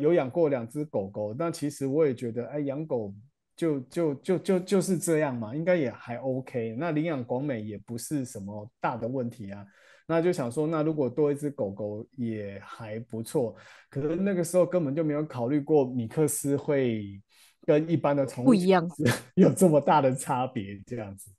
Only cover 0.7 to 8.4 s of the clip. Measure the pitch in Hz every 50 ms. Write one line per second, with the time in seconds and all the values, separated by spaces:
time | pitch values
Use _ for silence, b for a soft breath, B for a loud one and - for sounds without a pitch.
0.7 | - 147 151 151 - 120 98 98 101 107 107 104 110 127 - 165 160 - - 147
1.7 | 143 - 135 135 131 151 165 147 127 - 127 120 110 120 - - 139 151 147 139
2.7 | 131 143 160 156 151 120 110 101 98 104 110 - _ _ _ _ _ - 170 165
3.7 | 151 139 127 - - 170 170 156 143 127 - - 185 165 165 - 196 180 185 -
4.7 | 208 196 170 - 190 160 - - 165 151 151 143 127 120 113 107 113 151 165 180
5.7 | 180 175 151 120 104 - - - 120 117 127 135 131 131 127 - - 127 113 113
6.7 | 110 117 156 175 160 151 156 175 160 135 123 - 127 123 139 147 131 113 107 107
7.7 | 104 98 - - 117 117 - - 156 147 131 117 - 110